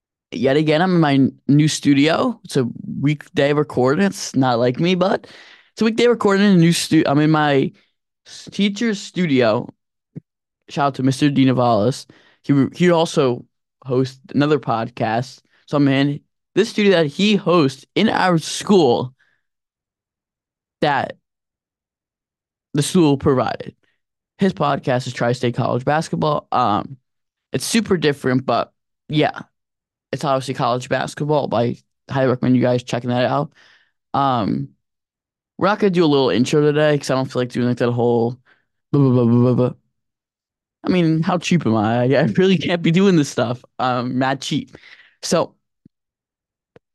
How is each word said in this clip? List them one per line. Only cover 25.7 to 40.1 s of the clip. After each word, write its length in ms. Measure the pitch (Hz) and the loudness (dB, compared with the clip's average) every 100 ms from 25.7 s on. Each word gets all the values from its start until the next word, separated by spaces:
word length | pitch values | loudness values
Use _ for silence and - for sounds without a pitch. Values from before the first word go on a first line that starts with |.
| 123 | -2
Basketball. 640 | 135 151 - 165 156 - - | -2 -2 -2 -4 -2 -4 -4
Um, 460 | 123 117 101 - 131 _ _ _ _ _ | -2 0 -2 -4 -16 _ _ _ _ _
it's 120 | 135 | -8
super 320 | - 226 208 180 | -2 -2 0 0
different, 500 | 151 139 131 131 135 | 0 -2 -2 -2 0
but 260 | 113 - _ _ _ - | -2 -4 _ _ _ -6
yeah, 320 | 151 139 - - _ _ _ _ _ - | 0 0 -2 -16 _ _ _ _ _ -12
it's 100 | 127 | -6
obviously 320 | 147 135 131 | -2 -2 -4
college 340 | 127 123 127 - | -4 -2 -2 -4
basketball, 600 | 131 143 - 147 147 - | -4 -4 -6 -2 -2 0
but 80 | 117 | 0
I 200 | 120 127 _ _ - | -2 -4 _ _ -8
highly 180 | 135 131 | -2 0
recommend 260 | 127 127 | 0 2
you 80 | 127 | 2
guys 220 | 127 123 | 2 -2
checking 260 | - 123 123 | -4 -6 -4
that 140 | 123 | -2
out. 280 | 123 135 165 _ _ _ _ _ _ | 0 -2 -4 _ _ _ _ _ _
Um, 540 | 135 139 123 95 135 139 _ _ _ _ _ _ _ _ - | -2 0 0 -2 -4 -8 _ _ _ _ _ _ _ _ -4
we're 80 | 185 | -2
not 140 | 208 | 0
gonna 100 | 208 | 0
do 140 | 175 | 2
a 20 | 151 | 2
little 240 | 139 127 | 2 2
intro 300 | 95 131 151 | 0 2 2
today 360 | 147 147 151 147 | 2 2 2 0
'cause 140 | - | -2
I 40 | |
don't 180 | 131 131 | -4 -4
feel 100 | 131 | -4
like 60 | 123 | -4
doing, 180 | - 123 | -2 -2
like, 120 | 123 | 0
that 120 | 123 | -2
whole 480 | 120 120 117 117 127 _ _ _ _ _ | 0 0 0 -2 -6 _ _ _ _ _
blah, 80 | 143 | 2
blah, 100 | 135 | 4
blah, 140 | 123 | 4
blah, 160 | 117 120 | 4 4
blah, 140 | 123 | 2
blah. 200 | 123 123 - _ _ _ | 2 -2 -4 _ _ _